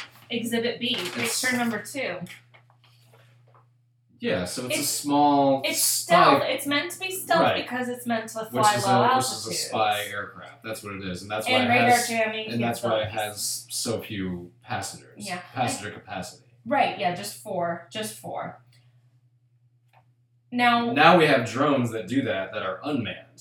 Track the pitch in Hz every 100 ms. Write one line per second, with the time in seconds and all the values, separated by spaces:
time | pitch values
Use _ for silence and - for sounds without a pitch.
0 | - - - 240 - 233 226 - 240 233
1 | 180 247 233 - 254 247 233 247 - 277
2 | 226 180 175 - _ - _ _ _ _
3 | _ _ _ _ _ - _ _ _ _
4 | _ _ 233 - - 131 123 147 143 -
5 | 147 143 147 143 277 135 302 320 - -
6 | - 339 - 277 - 269 285 285 349 -
7 | 370 381 - 330 - 277 277 247 247 247
8 | 233 226 220 220 220 240 214 202 196 196
9 | 240 240 - - 110 113 - 113 107 104
10 | 101 98 - 90 - - 113 110 101 95
11 | 95 87 95 - - 254 240 240 240 240
12 | 233 226 220 220 220 117 117 117 117 110
13 | 107 110 107 104 - - - - 113 107
14 | - 101 95 87 87 - - 110 - -
15 | - - - 180 - 123 - - 104 -
16 | - 98 90 - _ _ 226 285 190 -
17 | 185 175 208 - 214 185 170 170 - 214
18 | 214 - 175 - 175 - _ _ _ _
19 | _ _ _ _ _ _ _ _ _ _
20 | _ _ _ _ _ 247 240 240 240 143
21 | 156 180 151 131 117 123 147 131 117 110
22 | 98 135 113 95 95 107 95 95 - 139
23 | 98 - - -